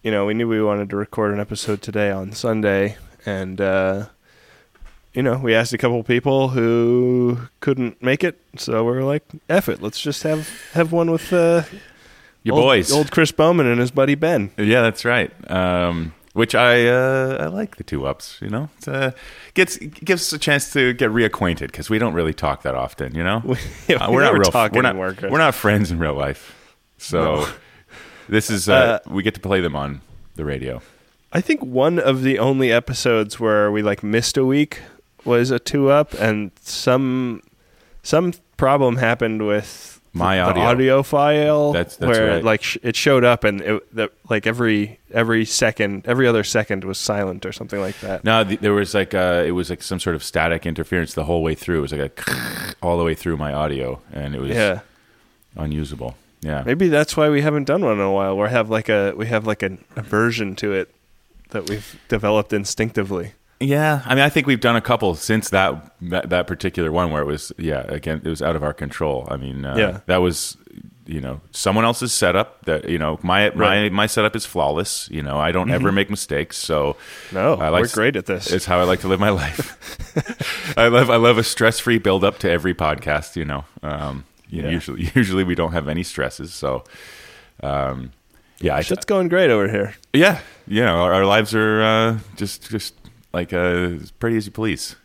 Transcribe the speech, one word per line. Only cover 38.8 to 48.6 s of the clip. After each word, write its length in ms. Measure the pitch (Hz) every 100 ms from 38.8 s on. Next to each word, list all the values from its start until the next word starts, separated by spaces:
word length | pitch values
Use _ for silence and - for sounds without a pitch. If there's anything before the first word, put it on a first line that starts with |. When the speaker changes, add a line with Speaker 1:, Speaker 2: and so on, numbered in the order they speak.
| 131 120
Speaker 1:
happened 500 | 117 117 113 110 107
with 500 | 104 101 - - - _ 85
Speaker 2:
My 180 | 90 95
Speaker 1:
the 40 |
Speaker 2:
audio. 220 | 90 90
Speaker 1:
audio 400 | 113 123 131 135
file 680 | 139 147 147 151 151 151 147
Speaker 2:
That's, 240 | 87 85 -
that's 120 | -
Speaker 1:
where, 260 | 113 110 85
Speaker 2:
right. 80 |
Speaker 1:
like, 200 | 110 107
sh-, 140 | - -
it 120 | 120 -
showed 280 | 147 131
up 200 | 120 117
and 180 | 107 98
it, 340 | 87 107 - 113
the, 160 | 107 _ -
like, 160 | 110 113
every, 520 | 117 117 107 104 113 _
every 340 | 113 113 113 110
second, 600 | - 113 - 101 98 -
every 200 | 123 127
other 160 | 113
second 400 | 101 113 104 98
was 140 | 92 95
silent 480 | - 104 95 92 92
or 60 |
something 280 | - 113 101
like 200 | 95 -
that. 220 | 98 95
Speaker 2:
No, 200 | 104 113
the, 140 | 101
there 160 | 101